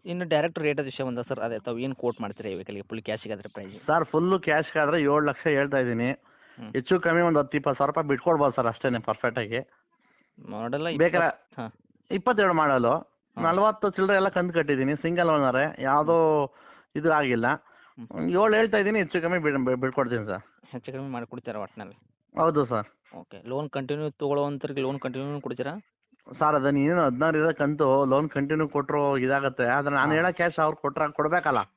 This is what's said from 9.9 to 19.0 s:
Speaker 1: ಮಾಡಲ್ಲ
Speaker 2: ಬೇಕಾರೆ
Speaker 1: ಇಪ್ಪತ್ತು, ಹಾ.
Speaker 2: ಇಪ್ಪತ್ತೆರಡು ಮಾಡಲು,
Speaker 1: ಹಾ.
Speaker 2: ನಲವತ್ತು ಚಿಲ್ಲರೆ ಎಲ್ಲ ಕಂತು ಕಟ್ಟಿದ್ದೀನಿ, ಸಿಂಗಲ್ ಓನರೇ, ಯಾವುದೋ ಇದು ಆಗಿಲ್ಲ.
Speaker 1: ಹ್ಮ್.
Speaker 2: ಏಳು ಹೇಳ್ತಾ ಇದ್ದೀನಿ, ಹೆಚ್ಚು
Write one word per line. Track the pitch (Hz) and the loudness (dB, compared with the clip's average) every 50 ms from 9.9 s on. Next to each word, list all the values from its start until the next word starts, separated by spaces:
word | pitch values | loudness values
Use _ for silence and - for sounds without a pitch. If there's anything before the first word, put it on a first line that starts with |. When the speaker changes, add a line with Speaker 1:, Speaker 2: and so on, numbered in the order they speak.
| _ _ _ _ _ _ _ _ _ - - - | _ _ _ _ _ _ _ _ _ -20 -16 -12
Speaker 1:
ಮಾಡಲ್ಲ | 113 107 113 120 131 143 156 170 160 | -10 -8 -6 -6 -4 -4 -4 -4 0
Speaker 2:
ಬೇಕಾರೆ | 147 165 175 160 175 165 | 2 2 2 4 2 0
Speaker 1:
ಇಪ್ಪತ್ತು, | 151 - - _ _ - - | 0 -2 -4 _ _ -14 -12
ಹಾ. | 117 110 _ _ _ _ _ _ _ _ | -12 -12 _ _ _ _ _ _ _ _
Speaker 2:
ಇಪ್ಪತ್ತೆರಡು | 180 196 - 247 247 208 202 185 175 | -6 -2 0 0 2 4 4 4 4
ಮಾಡಲು, | 160 156 147 135 127 120 117 135 | 4 4 4 4 4 4 2 2
Speaker 1:
ಹಾ. | 165 - _ _ _ _ _ _ 107 | 0 -4 _ _ _ _ _ _ -2
Speaker 2:
ನಲವತ್ತು | 147 165 170 190 208 214 208 214 - 202 | 0 2 2 4 2 2 2 0 -4 -2
ಚಿಲ್ಲರೆ | 185 - 190 190 202 | 0 0 2 2 4
ಎಲ್ಲ | 190 190 196 | 4 2 2
ಕಂತು | 190 185 175 180 165 | 0 0 -2 0 0
ಕಟ್ಟಿದ್ದೀನಿ, | 170 156 143 143 131 131 135 151 | 0 0 2 0 0 0 0 -2
ಸಿಂಗಲ್ | 147 - 165 175 175 175 165 | -2 -2 -2 0 2 2 2
ಓನರೇ, | 156 147 139 131 123 131 143 156 - - | 4 4 2 2 2 2 0 0 -4 -4
ಯಾವುದೋ | 131 135 139 147 156 151 170 165 160 156 156 151 139 135 _ - - - - - _ _ _ | -2 0 2 2 4 4 4 4 4 4 4 2 0 -2 _ -20 -20 -20 -20 -20 _ _ _
ಇದು | 151 151 165 | -2 0 2
ಆಗಿಲ್ಲ. | 156 151 143 127 123 113 113 123 147 | 2 4 2 2 2 2 2 0 0
Speaker 1:
ಹ್ಮ್. | - _ _ _ _ - _ _ - 117 - - 165 160 170 | -2 _ _ _ _ -20 _ _ -20 -18 -12 -8 -4 -2 0
Speaker 2:
ಏಳು | 175 185 214 220 214 | 2 4 4 4 4
ಹೇಳ್ತಾ | 220 226 214 214 208 | 4 2 2 2 2
ಇದ್ದೀನಿ, | 196 202 220 | 2 2 2
ಹೆಚ್ಚು | 214 | 0